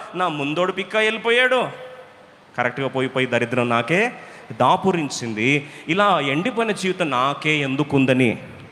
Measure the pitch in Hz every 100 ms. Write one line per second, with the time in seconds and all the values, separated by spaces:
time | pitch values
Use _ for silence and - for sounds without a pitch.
0 | - 170 180 147 139 156 185 185 196 220
1 | 220 220 220 233 254 254 160 - - -
2 | - - - - - - 123 117 135 131
3 | 127 131 127 120 117 123 120 120 120 170
4 | 233 - - - - 113 123 180 190 175
5 | 139 - 120 107 120 143 147 - - 165
6 | 208 175 139 143 202 226 226 202 185 180
7 | 165 127 131 143 156 151 139 135 147 139
8 | 131 127 123 101 - - -